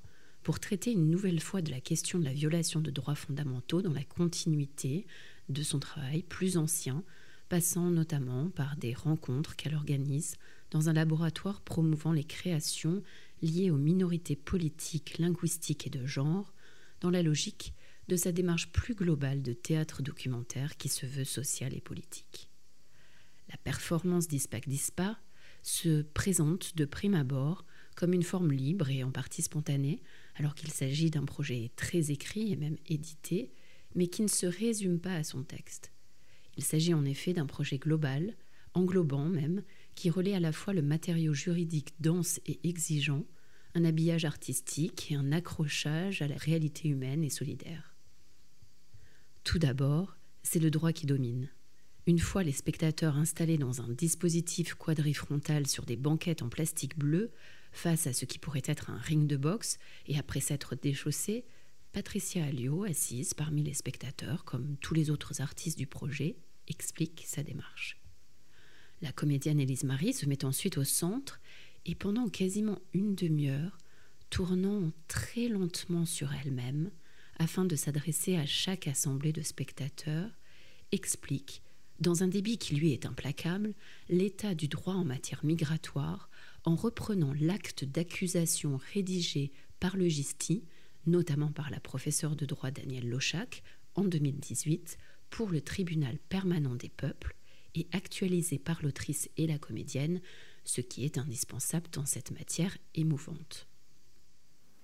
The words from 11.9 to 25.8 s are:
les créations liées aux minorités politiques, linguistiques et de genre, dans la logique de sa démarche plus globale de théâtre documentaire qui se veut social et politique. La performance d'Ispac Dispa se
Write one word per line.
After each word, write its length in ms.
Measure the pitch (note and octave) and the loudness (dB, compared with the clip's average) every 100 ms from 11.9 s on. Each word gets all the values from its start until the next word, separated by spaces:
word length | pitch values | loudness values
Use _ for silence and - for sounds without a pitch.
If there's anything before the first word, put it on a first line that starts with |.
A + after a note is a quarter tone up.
| D3+ D#3+ | 4 4
les 100 | D#3+ | 2
créations 800 | C#3+ - - D#3+ - - D#3 G3 - - - - | 2 -2 0 2 0 0 0 0 -4 -12 -12 -2
liées 300 | D#3+ E3+ F#3+ | 2 4 4
aux 60 | C#3 | 6
minorités 600 | D3 F#3 F3+ E3+ - C#3+ | 6 6 4 2 0 -4
politiques, 800 | - F#3+ D#3 - - D#3 - - | 0 2 2 -2 -4 -4 -4 2
linguistiques 680 | E3+ E3 E3+ - - D3 B2+ | 2 4 0 0 -2 -2 -2
et 40 | |
de 160 | C#3 C3 | -4 -2
genre, 480 | C#3 D3 F#3+ G3+ - - - - - | 0 2 2 0 -10 -14 -14 -14 -2
dans 80 | F3+ | 2
la 140 | F3+ | 6
logique 500 | D#3+ D3 G#3 - - - - - - | 6 4 0 -4 -10 -10 -12 -10 0
de 80 | F3+ | 2
sa 160 | F#3 | 2
démarche 400 | F3 F3+ E3+ - | 2 2 2 2
plus 240 | - - A3 | 0 0 2
globale 460 | F3 C#3+ C3+ C#3 | 4 4 2 0
de 100 | C3 | -2
théâtre 500 | A#2+ - D#3 D#3 - | -4 2 2 2 -2
documentaire 760 | C#3 - C3 A#2+ B2 B2 C#3+ - | -6 -4 -4 -2 -4 -4 -4 -4
qui 100 | C#3+ | -4
se 180 | - C3 | -2 -4
veut 200 | C#3 C3+ | -4 -2
social 500 | - C#3+ - C3+ - | -2 -2 -2 -4 -4
et 60 | |
politique. 680 | - - - - - - - - - - - - - - - - - | -6 -10 -8 -12 -12 -14 -14 -14 -14 -14 -14 -14 -14 -14 -14 -16 -14
La 60 | - | -8
performance 680 | - - - E3+ F3+ F3 E3 | -4 -2 2 2 4 4 4
d'Ispac 400 | C#3 - A2 - | 0 0 -4 -2
Dispa 520 | C#3 - - F#3+ A3 - - - - | -2 -2 0 0 -2 -10 -14 -14 -10
se 400 | - - | -4 0